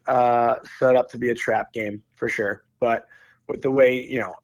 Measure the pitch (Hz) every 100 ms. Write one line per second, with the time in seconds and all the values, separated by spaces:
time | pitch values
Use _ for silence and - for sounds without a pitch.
0 | - 127 123 120 117 - - - 131 127
1 | 120 117 120 113 - 110 110 117 104 104
2 | - _ 120 - 101 101 _ _ 117 113
3 | - - _ _ - - 135 135 127 127
4 | - 127 92 -